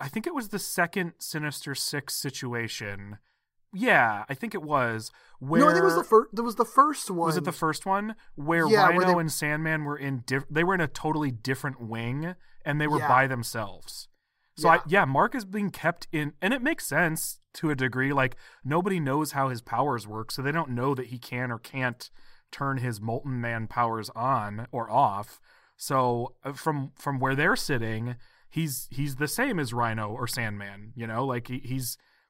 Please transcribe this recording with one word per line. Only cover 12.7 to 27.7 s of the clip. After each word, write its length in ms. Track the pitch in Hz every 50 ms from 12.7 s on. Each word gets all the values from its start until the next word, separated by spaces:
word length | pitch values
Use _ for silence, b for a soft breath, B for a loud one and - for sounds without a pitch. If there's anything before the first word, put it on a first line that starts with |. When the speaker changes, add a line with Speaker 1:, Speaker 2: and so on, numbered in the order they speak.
| 143 151
Speaker 1:
they 80 | 151 151
were 100 | 151 147
Speaker 2:
Yeah. 100 | 127 151
Speaker 1:
by 180 | 127 127 135 131
themselves? 800 | 131 120 113 - - 117 107 101 92 78 - - - - - - _ _ _ _ _ _ _ _ _
So 120 | - 156 170
I, 60 | 165
Speaker 2:
Yeah. 60 | 170 - 147
Speaker 1:
yeah, 160 | 170 202 185
Mark 280 | 135 135 139 185 233 -
is 100 | 262 208
being 260 | 190 185 214 202 185
kept 380 | - - - 160 170 - - - -
in, 220 | 156 151 147 - - -
and 100 | 190 254
it 80 | 277 233
makes 220 | 294 156 - -
sense 520 | - 135 151 175 160 160 160 - - - - _ _ -
to 160 | - - 156
a 40 | 147
degree. 360 | 131 131 131 - 131 131 139 147
Like, 240 | 139 131 127 - b b b b b b
nobody 360 | 127 147 170 185 208 190 175
knows 320 | 156 131 135 151 156 147 -
how 160 | 139 135 135
his 140 | 127 113 -
powers 440 | - 117 117 135 147 127 117 101
work, 240 | 104 107 110 110 - -
so 100 | - 131
they 100 | 139 151
don't 180 | 170 165 135
know 240 | 123 120 123 139 143
that 120 | 127 127
he 120 | 113 131 120
can 320 | - - 131 123 127 123
or 80 | 120 113
can't 520 | - - - 135 127 127 120 - - - b b b b b b b b
turn 280 | - - 139 139 135 131
his 220 | 120 127 113 101
Molten 400 | 107 113 113 135 - 143 127 120
Man 280 | 117 117 117 113 110 101
powers 420 | - 120 120 117 113 110 107 104
on 560 | - 113 120 131 135 120 104 104 104 107 120 - -
or 180 | 120 113 107
off. 500 | 107 127 143 113 98 101 107 - - - b b b b b b b
So, 580 | b - - 143 135 127 123 120 120 120 131 - _ -
uh, 80 | 135 143
from, 380 | 131 - 160 151 143 135 123 -
from 240 | - - 147 139 131
where 140 | 127 131 135
they're 220 | 135 151 180 240
sitting, 600 | - - -